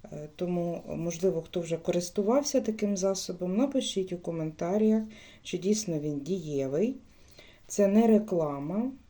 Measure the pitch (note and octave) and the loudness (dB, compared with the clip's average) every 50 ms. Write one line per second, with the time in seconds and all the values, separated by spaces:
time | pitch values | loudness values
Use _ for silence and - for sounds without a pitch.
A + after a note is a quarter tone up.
0 | - - D3+ D3+ D3+ D3+ - - F3+ F3 F3 F3 E3+ E3+ - - - - D#3 D#3 | -16 -14 -14 -12 -12 -14 -8 -6 -4 -2 -2 -2 -2 -2 -4 -6 -8 -8 -8 -6
1 | E3 E3+ E3+ E3 F3+ F#3+ E3 E3 D#3 - - F3+ E3 D#3 E3 E3 - - E3+ F3 | -4 -6 -4 0 0 0 0 0 -6 -4 -6 -6 -4 -2 -4 -4 -2 -2 -2 -2
2 | F3 - - - G3 G#3 A#3+ C#4+ C#4+ - - B3+ - - A3 G#3+ G#3 G3+ G3+ F#3 | -2 -2 -4 -2 2 2 2 2 2 2 0 0 0 0 -2 -2 -2 -2 0 0
3 | F#3 G3 F#3+ F#3+ - - F3+ F3 F3+ F3+ F#3 G#3+ C4+ C#4 C#4 C4 A3+ - - G3 | 0 0 0 -2 -4 -8 -6 -4 -4 0 2 2 2 2 2 -2 -2 0 -2 -2
4 | F#3 F#3 F3 F3 - F3 E3 E3 D#3 D#3+ D#3 - E3+ F3 F#3+ G#3+ A3 G#3+ A3 A3 | -2 -2 -4 -6 -6 -6 -4 -4 -4 -6 -4 -4 -4 0 2 4 4 4 4 4
5 | A3 - - - - - - - _ - - F3 E3 F#3+ G#3+ G#3+ - F3 E3 D3+ | 0 -4 -12 -18 -20 -20 -20 -20 _ -8 -8 -2 0 0 0 0 0 -2 -4 -2
6 | D3 D3+ D3 C#3 C3+ D#3+ F#3+ F#3 D#3+ D3+ D3 C#3 C3+ C3 C#3 D#3 G#3 B3+ C4+ - | -2 -2 -4 -4 -4 -4 -4 -4 -4 -4 -2 -2 -2 0 0 0 0 0 -2 -6
7 | - - - - - - - - - - - _ - - - - G3+ G3 G3 A3 | -14 -20 -20 -20 -20 -20 -20 -20 -20 -20 -20 _ -16 -6 2 4 4 6 8 6
8 | A#3 A3+ A3 G3+ G#3+ - F#3+ E3+ D#3+ D3 C#3+ C#3 C#3 D3+ F3+ G#3+ A#3+ C4+ C4+ - | 8 8 6 6 4 2 0 0 0 0 -2 -4 -4 -4 -2 -2 -2 -4 -6 -10
9 | - | -20